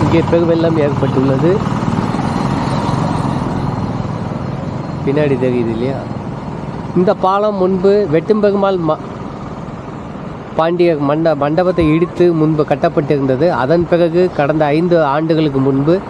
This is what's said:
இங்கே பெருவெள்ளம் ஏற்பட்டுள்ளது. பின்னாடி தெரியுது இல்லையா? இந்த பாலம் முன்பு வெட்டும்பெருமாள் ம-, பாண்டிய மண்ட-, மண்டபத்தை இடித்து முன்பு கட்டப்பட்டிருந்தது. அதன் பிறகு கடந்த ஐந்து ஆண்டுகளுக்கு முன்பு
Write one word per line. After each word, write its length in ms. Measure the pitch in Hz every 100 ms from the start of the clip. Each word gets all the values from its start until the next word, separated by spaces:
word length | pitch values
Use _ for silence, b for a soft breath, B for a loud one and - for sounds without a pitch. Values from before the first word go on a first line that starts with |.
இங்கே 180 | 147 165 156
பெருவெள்ளம் 460 | 170 170 165 165 160 147
ஏற்பட்டுள்ளது. 640 | 139 135 131 135 135 156 202 - - - - - - - - - - - - - - - - - - - - - - - - - - - - - - - - - - -
பின்னாடி 300 | 143 151 131 127
தெரியுது 260 | 123 117 113
இல்லையா? 240 | 123 135 113 - - - - - - - - 175
இந்த 120 | 180 196 196
பாலம் 340 | 196 214 208
முன்பு 300 | 185 190 190 202 196
வெட்டும்பெருமாள் 680 | 156 160 214 208 202 196 190 160
ம-, 120 | 156 - - - - - - - - - - - - - - - -
பாண்டிய 340 | 160 175 175 156 143
மண்ட-, 260 | 151 165 151
மண்டபத்தை 420 | 143 160 180 180 160 160
இடித்து 300 | 170 - 175 165
முன்பு 220 | 156 156 143
கட்டப்பட்டிருந்தது. 760 | 143 170 151 139 147 135 127 165 139
அதன் 220 | 127 170 165
பிறகு 320 | 170 170 165 185 180
கடந்த 260 | 143 156 151 147
ஐந்து 200 | 175 170 151 143
ஆண்டுகளுக்கு 460 | 160 160 156 135 135
முன்பு 280 | 135 143 180 -